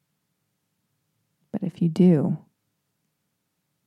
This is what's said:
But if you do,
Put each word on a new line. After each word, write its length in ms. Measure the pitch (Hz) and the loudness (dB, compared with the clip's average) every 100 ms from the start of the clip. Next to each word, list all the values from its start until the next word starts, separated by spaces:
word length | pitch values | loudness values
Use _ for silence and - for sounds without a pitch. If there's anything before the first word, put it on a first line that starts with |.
| _ _ _ _ _ _ _ _ _ _ _ _ _ _ _ | _ _ _ _ _ _ _ _ _ _ _ _ _ _ _
But 120 | - | -10
if 180 | 185 - | -10 -4
you 80 | 170 | -2
do, 480 | 156 180 156 135 156 - _ _ _ _ _ _ _ _ _ _ _ _ _ | 2 4 2 0 -6 -12 _ _ _ _ _ _ _ _ _ _ _ _ _